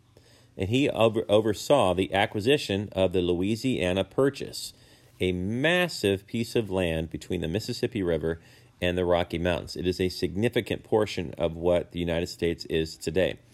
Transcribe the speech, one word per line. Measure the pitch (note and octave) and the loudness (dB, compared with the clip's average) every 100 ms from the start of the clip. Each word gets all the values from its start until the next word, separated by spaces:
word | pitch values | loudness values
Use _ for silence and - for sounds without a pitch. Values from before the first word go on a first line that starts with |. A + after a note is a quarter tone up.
| _ _ _ - _ - | _ _ _ -20 _ -6
And | F#2+ | -2
he | B2+ C#3+ | 0 2
over-, | - A2+ G#2+ - | 4 2 2 4
oversaw | G#2+ G#2+ G2+ - C#3+ F#2+ | 4 4 0 4 4 4
the | F2+ G2 | 2 2
acquisition | F#2+ G#2+ A2 G#2+ C#3+ - G2 G#2 | 2 0 0 2 2 0 -2 -2
of | F#2+ F#2 | 0 2
the | F#2 | 2
Louisiana | F2 F2 F#2+ A2+ C3 E2+ F2+ F#2 | 2 2 0 -2 -2 0 0 0
Purchase, | F#2+ - C#3 C#3 - - - - - - - - | 0 2 0 0 -8 -10 -12 -16 -20 -20 -20 -4
a | F#2 | -2
massive | F2+ F#2 A#2+ D3+ F3+ F3 - G2+ G2 - | 0 -2 0 2 2 0 0 0 0 -2
piece | A2+ A#2 B2 | -4 -2 0
of | G2+ | 0
land | F#2+ E2+ D#2+ E2 | 0 0 0 -2
between | - - F2+ | -8 -6 -4
the | D#2+ | -2
Mississippi | G2 A#2 A#2+ A#2+ G#2+ | -4 -4 -4 -4 -2
River | F2 D#2+ D#2+ E2 - - - - | 0 0 -2 -4 -10 -20 -20 -4
and | F2+ F2+ | -2 0
the | F2 | 2
Rocky | F2 F2 E2 | 2 0 -2
Mountains. | F2 D2 - - | 0 -2 -4 -4
It | F2 | -2
is | F2+ | 0
a | F#2 | -2
significant | - F2 F2 A#2 B2 - F2+ | -2 -4 0 0 0 -2 -4
portion | - A2 G2+ - D#2+ - | 0 0 0 -4 -8 -2
of | E2 D#2+ | -4 0
what | F2 F2 - | 2 2 0
the | F2 | -4
United | E2+ E2 F2+ | -2 -2 -4
States | - E2+ E2 - | -4 -4 -4 -2
is | D#2+ D#2 - | -2 -2 -6
today. | - E2 D#2+ - _ | -4 0 0 -2 _